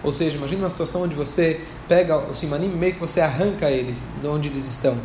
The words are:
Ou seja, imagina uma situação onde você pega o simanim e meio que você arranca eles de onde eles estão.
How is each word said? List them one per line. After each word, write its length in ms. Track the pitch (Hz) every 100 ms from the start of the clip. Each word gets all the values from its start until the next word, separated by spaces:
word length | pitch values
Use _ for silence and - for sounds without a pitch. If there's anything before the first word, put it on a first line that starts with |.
Ou 80 | 147
seja, 260 | 143 165 143
imagina 260 | 139 190
uma 60 | 190
situação 340 | - 165 180
onde 100 | 180
você 480 | 147 139 - 165 156 - - -
pega 300 | 175 170 156
o 180 | 139 139
simanim 300 | 160 143 190
e 100 | 170
meio 180 | 180
que 60 | 180
você 220 | 165 -
arranca 480 | 156 131 202 190 151
eles 380 | 131 123 117 - -
de 80 | 143
onde 200 | 151 147
eles 200 | 135 131
estão. 300 | 117 139 120